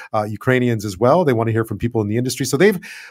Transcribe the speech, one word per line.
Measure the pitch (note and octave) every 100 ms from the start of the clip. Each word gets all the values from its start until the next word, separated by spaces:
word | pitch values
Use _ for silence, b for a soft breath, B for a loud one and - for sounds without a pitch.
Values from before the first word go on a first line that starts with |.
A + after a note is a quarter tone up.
| B
uh, | A2 G#2+
Ukrainians | G#2+ B2+ B2+ B2 A2+
as | G#2 F#2
well. | A#2+ E3+
They | D3+
want | A2+ A2+
to |
hear | A2
from | A2+ G2+
people | A#2 A2+
in | G#2
the | A2+
industry. | B2+ - C3
So | C#3+
they've | G3+ F#3+ B B B